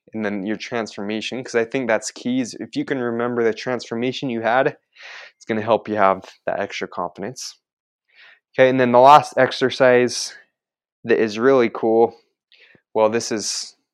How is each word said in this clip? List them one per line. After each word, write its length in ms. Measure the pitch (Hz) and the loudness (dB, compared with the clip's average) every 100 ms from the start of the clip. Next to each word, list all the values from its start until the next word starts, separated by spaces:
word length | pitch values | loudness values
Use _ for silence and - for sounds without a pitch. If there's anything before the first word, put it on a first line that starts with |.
| _ | _
and 120 | 110 107 | -8 -6
then 220 | 101 95 | -4 -6
your 100 | 104 | -8
transformation, 840 | - 120 107 - 101 107 104 117 | -6 -8 -8 -8 -8 -8 -8 -10
'cause 100 | - | -4
I 100 | 120 | -2
think 240 | 113 139 120 | -2 -2 -2
that's 220 | 107 - | -2 -2
key, 320 | - 123 127 | -10 -4 -4
is 140 | 113 - | -4 -8
if 200 | 117 - | -10 -8
you 80 | |
can 160 | 147 139 | -6 -6
remember 440 | 120 117 120 120 | -4 -4 -4 -2
the 100 | 113 | -2
transformation 800 | 110 - 120 - 117 123 127 139 | -2 -6 -8 -8 -6 -6 -6 -6
you 100 | 117 | -4
had, 360 | 113 123 139 - _ _ - - - _ | 0 0 0 -4 _ _ -20 -20 -20 _
it's 100 | - | -6
gonna 160 | 110 | -4
help 260 | 110 107 - | 0 0 0
you 80 | 107 | 0
have 300 | 98 95 - - - | 2 0 -6 -12 -8
that 120 | 92 | -6
extra 280 | 101 - 98 | -6 -8 -10
confidence. 720 | - 87 - 101 131 - - _ _ _ _ _ _ - _ _ - | -6 -8 -8 -12 -12 -16 -18 _ _ _ _ _ _ -20 _ _ 2
Okay, 100 | 131 | 4
and 120 | 131 | 4
then 120 | 123 | 4
the 80 | 123 | 6
last 360 | 135 147 147 - | 10 8 6 2
exercise 960 | 127 - 131 - 127 123 123 - - - _ _ _ _ _ _ | 0 2 -2 2 4 6 4 -2 -10 -14 _ _ _ _ _ _
that 160 | 117 113 | -2 0
is 180 | 110 104 | 0 0
really 320 | 127 135 117 | 2 4 2
cool, 500 | - 113 113 113 - _ _ _ _ _ _ _ 110 | -2 0 2 2 0 _ _ _ _ _ _ _ 0
well, 140 | 107 | 0
this 220 | 117 - | 0 -4
is 460 | 113 95 - - - _ | -6 -6 -8 -10 -16 _